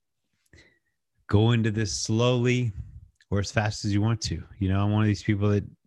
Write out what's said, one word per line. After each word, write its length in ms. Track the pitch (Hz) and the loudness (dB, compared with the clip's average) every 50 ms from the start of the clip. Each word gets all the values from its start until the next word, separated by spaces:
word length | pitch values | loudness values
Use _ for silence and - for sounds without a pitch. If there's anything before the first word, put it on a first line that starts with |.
| _ _ _ _ _ _ _ _ _ _ _ - - _ _ _ _ _ _ _ _ _ _ _ _ | _ _ _ _ _ _ _ _ _ _ _ -20 -20 _ _ _ _ _ _ _ _ _ _ _ _
go 240 | - 104 101 110 117 | 2 2 4 4 4
into 220 | 120 113 110 113 | 2 2 0 0
this 200 | 101 110 110 95 | 0 -2 -4 -4
slowly 760 | - - - - 110 113 120 123 127 123 120 123 123 123 123 110 - - - - - - - - _ _ _ _ | -4 -6 -4 -2 0 2 2 2 2 2 2 0 0 0 -2 -4 -6 -8 -12 -14 -18 -20 -20 -20 _ _ _ _
or 100 | 95 101 | -2 -2
as 100 | 98 - | -2 -2
fast 340 | - 113 104 107 - - - | -2 -2 -2 -2 -4 -4 -4
as 80 | 104 | -2
you 80 | 101 101 | 0 2
want 200 | 104 113 117 - | 2 2 0 -2
to. 200 | - - 82 85 - - - - | -2 -6 -6 -6 -8 -12 -6 -4
You 80 | 98 95 | -2 0
know, 160 | 95 98 101 | 2 2 2
I'm 80 | 104 | 2
one 100 | 104 107 | 2 2
of 60 | 107 107 | 2 2
these 160 | 104 - - | 0 0 0
people 240 | - 107 98 101 104 | -2 0 0 2 0
that 160 | 104 101 92 - - _ _ | 0 0 -2 -6 -12 _ _